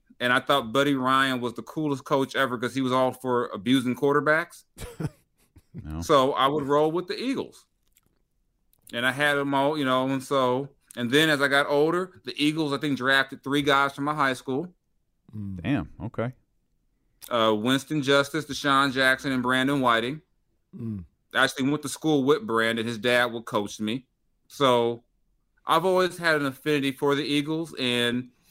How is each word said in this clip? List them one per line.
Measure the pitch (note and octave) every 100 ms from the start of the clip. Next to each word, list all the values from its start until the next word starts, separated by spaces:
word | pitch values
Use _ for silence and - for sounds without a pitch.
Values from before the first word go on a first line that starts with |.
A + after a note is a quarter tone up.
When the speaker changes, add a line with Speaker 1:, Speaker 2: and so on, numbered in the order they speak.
| _ -
Speaker 1:
And | B2
I | B2+
thought | B2+ C#3 A#2
Buddy | B2+ C#3+ C3+
Ryan | B2+ C3 C3+ B2+
was | A#2+
the | A2+
coolest | - - D3+ C3+
coach | - C#3+ C3 B2
ever | C3 A#2+
'cause | A#2+
he | C3
was | C3
all | C3 B2+
for | A#2 B2+ B2 A#2+
abusing | G#2+ G2+ C3+ B2 A#2+
quarterbacks. | C#3+ C#3+ C#3+ D#3 E3+ - _ - - -
Speaker 2:
<laughs> | D#3+ - _ _ _ - _ E2+
No. | D2+ D#2
Speaker 1:
So | E2+ C#3+ C3
I | - C3+
would | D3+ C3+
roll | D3 D#3
with | E3+ F3+
the | G#2+
Eagles. | A#3+ A3+ C#2 - _ _ _ _ _ _ _ _ _ _ _ _ -
And | A#2+ B2
I |
had | C3 D3 C#3+
them | C#3
all, | C#3 C#3 D#3
you | C3
know, | B2+ C3
and | C3+
so, | B2+ C#3 B2+ B2+ C#3+ _ _ A#2
and | A#2+
then | C#3+ D#3+
as | C#3+
I | C#3
got | C#3+ C3
older, | D3 D#3 F3 F#3 - -
the | A#2+
Eagles, | D3 D#3 D3+
I | C#3
think, | D3 B2+
drafted | B2+ C3+ C3 C3
three | C3+ D3
guys | C#3+ C#3 C#3
from | - C#3+
my | D3+
high | C3+
school. | B2+ - C3 F3+ _ _ _ _ _ _ G#2+
Speaker 3:
Mm. | G2+ F#2+
Speaker 2:
Damn, | F2+ C3+ D#2 - A2
okay. | - A#2+ - _ _ _ _ _ _ _ _ -
Speaker 1:
Uh, | A#2+ A2 G#2+
Winston | A#2 C3+ - D#3
Justice, | C3+ C#3+ C#3 D#3+ C#3
Deshaun | C3 D3 C#3 C#3
Jackson, | B2+ C3 C3 D3
and | C3
Brandon | B2 B2+ C3 C#3+
Whiting. | B2 A2+ A#2 D#3 _ _ _ _ _ F3
Speaker 3:
Mm. | A2+ G#2 E2+ _ _ A#2+
Speaker 1:
I |
actually | C3 - C3
went | D3
to | C3+
school | - D#3+ D3+
with | C3 D3+ G#2+
Brandon. | A2+ A2+ A2+ A2+
His | A#2
dad | A#2+ B2 A#2+
would | A#2 A2
coach | A2+ G2+ -
me. | G#2+ B2 - _ _ _ _
So | - C#3 A#2+ A#2 A#2+ _ _ _ _ _ _ -
I've | C#3+ F#3+
always | F#3 F3+ F3
had | E3+ D#3
an | C#3
affinity | B2+ D#3 D3 C3+
for | C3 C#3+
the | C#3+
Eagles, | C3+ D3 D3 D#3+ E3 -
and | B2+ A#2+ A#2+ B2 B2+ _ _